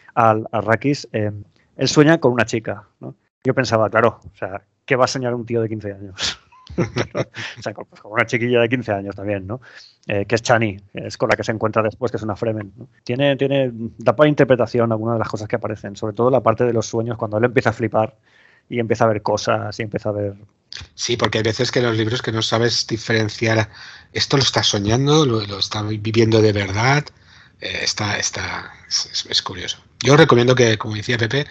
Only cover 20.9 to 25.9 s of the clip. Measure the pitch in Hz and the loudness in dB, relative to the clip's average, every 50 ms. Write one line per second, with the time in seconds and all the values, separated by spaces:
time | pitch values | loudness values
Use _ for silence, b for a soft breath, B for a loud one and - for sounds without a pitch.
20.9 | _ - - - 120 110 117 110 110 113 107 113 107 - 127 120 - 135 120 120 | _ -8 -4 -4 -2 0 0 0 0 0 0 0 0 -2 -2 -2 0 0 0 0
21.9 | 113 110 113 110 123 123 - 123 110 113 113 - 120 113 117 120 110 - - - | 0 0 -2 -2 -2 -4 -4 -4 -4 -4 -2 0 0 0 0 0 0 -2 -4 -4
22.9 | 117 107 - - 117 110 110 101 - - 117 110 113 110 110 - B B B B | -6 -8 -4 -2 0 0 0 -2 -4 -2 0 0 2 2 0 -2 B B B B
23.9 | B B B B - 110 - - - 139 127 - - 98 101 - - 104 98 104 | B B B B -6 -6 -2 0 2 2 2 2 0 0 0 0 -2 0 0 0
24.9 | 113 127 139 143 151 160 156 131 113 110 107 101 101 98 - - - 110 104 107 | 0 2 2 4 4 4 4 2 0 -2 -4 -6 -6 -6 -6 -6 -6 -6 -6 -6